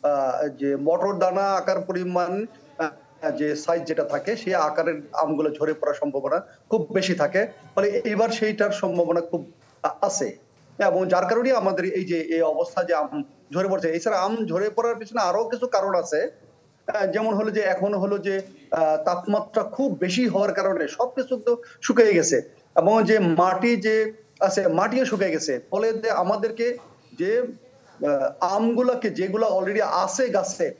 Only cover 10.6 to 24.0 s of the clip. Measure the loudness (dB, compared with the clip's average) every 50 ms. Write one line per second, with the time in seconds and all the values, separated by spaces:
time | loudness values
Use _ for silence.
10.6 | _ _ -4 0 0 2 2 2 2 2 2 2 2 2 0 0 2 2 2 2
11.6 | 2 0 0 0 -2 -2 -2 -4 -4 -2 -2 -4 -2 -2 0 0 2 2 0 0
12.6 | -2 -2 -2 -4 0 0 0 0 0 -2 -4 -8 -8 -8 -14 _ _ _ -4 -2
13.6 | 0 0 0 0 0 -2 -2 0 -2 0 0 2 0 0 0 -2 -4 -2 -2 -2
14.6 | -2 0 -2 0 -2 0 -2 -4 -8 -8 -4 -2 0 0 0 0 0 -2 -4 -4
15.6 | -4 0 0 0 0 2 0 -2 -2 0 -2 -2 -2 -4 -6 -14 -20 -20 _ _
16.6 | _ _ _ _ _ -6 -2 -2 -2 0 0 0 0 0 0 0 -2 -2 -2 0
17.6 | 0 0 0 0 0 -2 0 0 -2 -2 -2 -2 -2 -2 -4 -4 -4 -8 -18 -20
18.6 | -8 -4 0 0 2 2 2 0 0 0 -2 -2 -2 -2 -2 -2 -2 0 -2 -2
19.6 | -2 -2 -2 -2 -2 -2 0 -2 -2 -2 0 0 0 2 2 2 0 0 0 0
20.6 | 0 0 0 0 -2 -4 -2 -2 -4 -2 -2 -4 -4 -2 -4 -2 0 0 0 0
21.6 | -4 -18 -20 -12 -2 0 6 6 6 8 6 4 4 4 2 0 0 -2 -16 -20
22.6 | _ _ _ 4 4 6 6 4 6 4 4 4 4 4 4 4 4 4 2 2
23.6 | 2 2 2 2 2 0 2 2